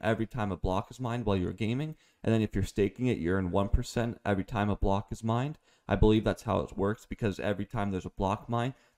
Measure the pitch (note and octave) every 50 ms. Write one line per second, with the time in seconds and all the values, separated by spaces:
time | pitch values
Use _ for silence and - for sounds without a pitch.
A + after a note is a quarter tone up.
0 | - A2 A2+ A2+ A2+ - - A#2+ G#2+ G2+ F#2 E2+ - F#2+ F#2 G2 A2 - - -
1 | B2+ A#2+ A#2 B2 A#2 G#2 G2+ F#2+ F2+ F2 F2+ F#2 A2 G#2 A#2 C3 D3+ D#3 D3+ -
2 | _ _ _ _ - A2 A2+ A2 G#2+ G#2 - G#2 F#2+ - - - G2 - - -
3 | B2 B2+ A2+ - D#2 E2 F#2 F#2+ F#2 F2 F2 G2 G2 G2+ - - A#2+ - - A#2+
4 | A#2 A#2+ G#2+ - - G#2 G2+ F#2+ F#2+ - - G#2 G#2 G#2 G2 - - G2+ G2 G2
5 | G#2+ - - - - A2 A2+ A#2+ B2+ D3 D#3 - _ _ _ _ _ - G#2 G2
6 | A2 G#2+ G#2+ A2 G#2 A2 F#2+ - - A2+ G2 F#2+ C#2 - - - F#2+ G2 A2 -
7 | - - - - A#2+ G#2+ F#2 - - G2+ G#2 F#2 G2+ - - A#2 G2+ G2+ G2 F2+
8 | - F#2+ - - G2+ F#2+ G2+ A2+ - - A#2 A#2 A#2 C3+ C3+ - _ _ _